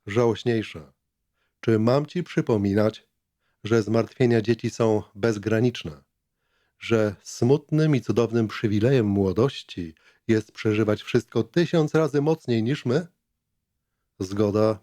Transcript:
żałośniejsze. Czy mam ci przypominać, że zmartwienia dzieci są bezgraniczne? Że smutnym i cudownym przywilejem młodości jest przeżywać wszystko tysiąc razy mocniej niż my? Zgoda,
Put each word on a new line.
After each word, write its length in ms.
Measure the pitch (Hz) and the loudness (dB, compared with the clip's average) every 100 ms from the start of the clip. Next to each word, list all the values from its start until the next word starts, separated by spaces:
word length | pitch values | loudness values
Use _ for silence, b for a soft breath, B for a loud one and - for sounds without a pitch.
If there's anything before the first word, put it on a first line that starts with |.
| 101 | -6
żałośniejsze. 840 | 107 117 104 120 113 101 80 71 _ _ _ _ _ _ _ | 0 0 0 -2 -2 -4 -12 -20 _ _ _ _ _ _ _
Czy 180 | - 110 | 0 2
mam 280 | 113 139 143 | 4 2 0
ci 160 | 180 | -6
przypominać, 840 | 165 170 - 107 101 104 107 - _ _ _ _ _ _ | -6 -4 0 0 2 2 0 -2 _ _ _ _ _ _
że 180 | 104 117 | -2 0
zmartwienia 600 | 104 113 107 - 123 117 | 2 0 0 0 2 2
dzieci 280 | 110 113 117 | 2 -2 -4
są 320 | - 113 107 - | -2 0 0 -4
bezgraniczne? 880 | 101 117 104 104 110 123 120 80 73 _ _ _ _ _ _ _ _ | -4 -2 -2 -2 0 0 -2 -10 -14 _ _ _ _ _ _ _ _
Że 380 | - 113 104 98 | -2 0 0 -4
smutnym 720 | - - 120 151 - 156 156 131 | -14 -2 0 0 0 0 2 0
i 40 | |
cudownym 480 | - 107 110 117 110 | 0 0 0 0 -2
przywilejem 580 | - 110 104 120 135 104 | -2 -2 0 2 2 2
młodości 880 | 101 95 95 135 - - - 82 b b b - | 0 0 0 -2 -4 -14 -12 -12 b b b -2
jest 240 | 110 - | -2 -2
przeżywać 500 | - 110 107 104 104 | -6 -2 0 0 -2
wszystko 400 | - 123 - 117 | -2 -2 -2 -4
tysiąc 520 | 110 175 170 170 151 | -2 -2 0 0 2
razy 280 | 160 151 143 | 0 0 0
mocniej 400 | 151 160 - 113 | 0 -2 0 0
niż 220 | 113 147 | 0 -2
my? 220 | 123 147 175 _ _ _ _ _ _ _ _ _ _ - | -2 -2 -4 _ _ _ _ _ _ _ _ _ _ -12
Zgoda, 600 | 95 101 104 107 110 107 | -6 -2 0 2 0 0